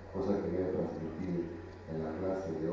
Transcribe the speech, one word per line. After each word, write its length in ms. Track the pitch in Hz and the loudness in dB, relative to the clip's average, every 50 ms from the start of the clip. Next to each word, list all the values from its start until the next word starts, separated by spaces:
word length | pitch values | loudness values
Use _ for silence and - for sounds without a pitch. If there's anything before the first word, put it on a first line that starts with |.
| - - - | -10 -6 -2
cosa 240 | 95 95 101 98 - | 0 2 4 4 4
que 80 | - 85 | 4 2
quería 240 | 85 92 92 90 | 2 2 2 2
transmitir 880 | - - 85 80 - 80 82 80 80 80 92 92 87 85 - - - - - - - - - - | 2 2 0 0 0 -2 -4 -4 -4 -2 -2 0 2 0 0 -2 -4 -8 -10 -10 -12 -10 -6 -4
en 40 | 80 80 | -2 -2
la 100 | 80 78 80 | 0 0 -2
clase 400 | 85 95 95 95 95 - - 80 | 0 0 2 2 0 0 -2 -2
de 100 | 78 78 85 | 0 2 2